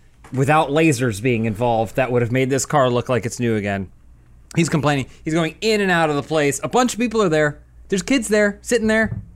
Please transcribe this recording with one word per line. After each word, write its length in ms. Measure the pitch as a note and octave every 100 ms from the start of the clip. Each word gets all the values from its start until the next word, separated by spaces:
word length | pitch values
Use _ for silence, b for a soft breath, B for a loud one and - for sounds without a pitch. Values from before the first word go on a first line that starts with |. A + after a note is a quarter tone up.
| b - -
without 380 | B2+ C3 D#3 C#3+
lasers 520 | D3 E3 A#2+ B2+ G2
being 220 | B2+ A#2
involved 520 | A2+ G#2 B2 A2+ A2+ -
that 140 | B2
would 100 | B2
have 100 | A#2
made 180 | B2+ C3
this 160 | C3+ -
car 240 | D3+ B2+
look 180 | A#2+ A#2
like 160 | B2
it's 140 | A2+ -
new 160 | A#2+ A2
again. 340 | G2+ G2 F#2 - - - - - - -
He's 120 | D#3+
complaining. 380 | E3 C3+ C#3+ A#2+ b
He's 100 | -
going 200 | D#3+ D#3+ -
in 200 | G#3+ G#3+
and 100 | G3
out 200 | F3 D#3+
of 60 | C#3+
the 60 |
place. 380 | - D#3 C#3+ C3+
A 40 | C#3
bunch 240 | A3+ B3
of 60 | G3+
people 240 | B3 A3+
are 60 | G3
there. 320 | D#3 D3+ D3 - - -
There's 140 | G#3
kids 260 | - C4+ G#3+
there, 300 | G#3+ G#3 G3+
sitting 240 | - A#3+ A3
there. 320 | A3 G#3+ - -